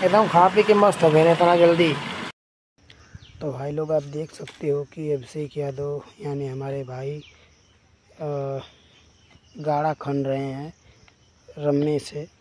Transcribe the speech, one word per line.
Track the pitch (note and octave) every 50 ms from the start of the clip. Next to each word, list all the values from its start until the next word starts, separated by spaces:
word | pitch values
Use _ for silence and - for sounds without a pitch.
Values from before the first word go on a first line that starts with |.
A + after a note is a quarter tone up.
| F#3+
एकदम | F3+ F3+ G#3+ A3 E3+
खा | C#3+ E3+ F3+ F#3+
पी | F#3 G#3 G#3
के | G#3 G#3+
मस्त | G#3 G#3 G#3 F#3 - E3+
हो | D#3+
गए | D3+ D#3 D#3+ E3+ E3+
इतना | E3 F3 F3 F3
जल्दी। | E3+ E3+ E3+ E3+ E3 F3 D#3+ C#3+ - - - - - - - - _ _ _ _ _ _ _ _ _ _ _ - _ - _ _ - - - - -
तो | - D3+ C3
भाई | B2+ C3+ C#3+ D3
लोग | D3+ D#3 D3+ D#3+
आप | D#3 C#3+ C#3+
देख | C#3 D3 D#3 D#3 -
सकते | - D#3+ - - - - D3+
हो | C#3+ C#3+ C#3+
कि | C3+ - - D#3 D3+ D3
अभिषेक | C#3 B2 - - D#3 D3+ C#3 -
यादव | D3 C#3+ C#3 C#3 C3 C#3+ C#3+ C#3+ C#3+ - - - _
यानी | C#3+ D3 C#3+ C#3+ C#3 C3+
हमारे | C3 C3+ C#3 C#3 C#3 C#3 C3+
भाई, | B2+ B2+ B2+ C3+ C#3 D3 D3+ D3 - _ _ _ _ _ _ _ _ _ _ _ _ _ _ _ _ _ _
अ, | E3 D3 D3 C#3+ C#3 C#3 C#3 C3+ C3 - _ _ _ _ _ _ _ _ _ _ _ _ _ _ _ _ _ -
गाड़ा | D3+ D#3 D3 D3 D3+ D#3 D3+
खन | - - C#3+ C#3+ C#3+ C#3
रहे | C3+ C3+ C3+ C#3
हैं | C3+ C3 C3+ C#3+ D#3 - _ _ _ _ _ _ _ _ _ _ _ _ _ _ _
रम्मे | - - D3 D3 C#3+ C#3+ D3 D3+ D3+ C#3+
से। | - - - D3 D3+ E3+ _ _